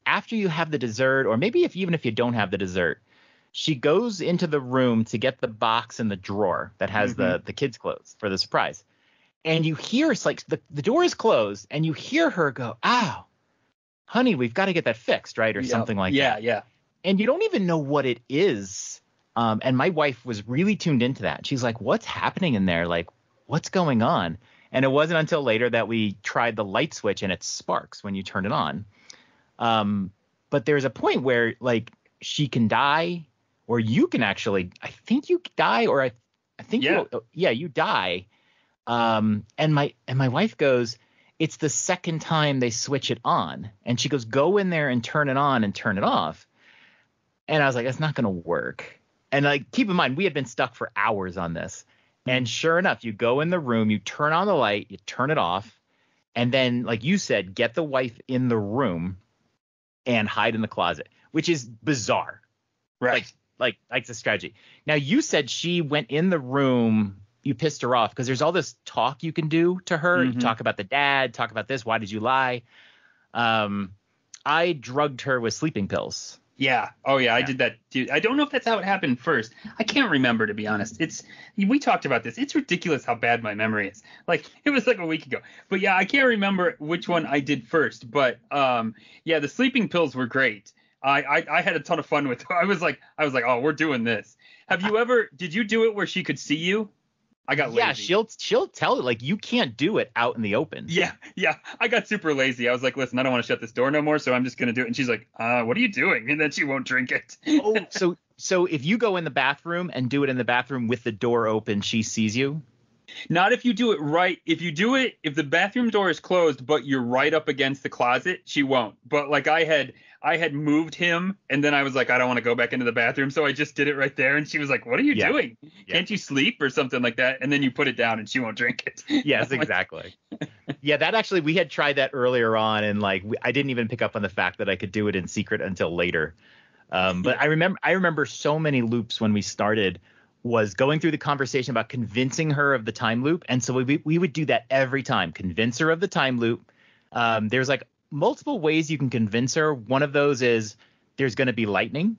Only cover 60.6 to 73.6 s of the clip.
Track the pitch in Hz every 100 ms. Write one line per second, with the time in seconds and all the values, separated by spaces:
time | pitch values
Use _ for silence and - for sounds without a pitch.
60.6 | 107 - 87 78 - _ _ 156 165 156
61.6 | 120 113 131 135 101 104 - - _ _
62.6 | _ _ _ - 123 120 - _ _ -
63.6 | 123 - - 127 - 117 120 104 87 -
64.6 | - - - 151 139 262 - 160 127 -
65.6 | 170 175 147 147 120 143 185 170 127 139
66.6 | 131 123 113 110 101 98 - _ 143 127
67.6 | 156 - 123 123 107 - 123 127 151 175
68.6 | 143 - - - 120 147 160 160 156 165
69.6 | 170 180 - 165 175 180 127 123 120 113
70.6 | 113 104 95 139 143 139 131 117 117 110
71.6 | 104 135 117 113 98 107 117 131 131 123
72.6 | _ - - _ _ _ _ 113 117 113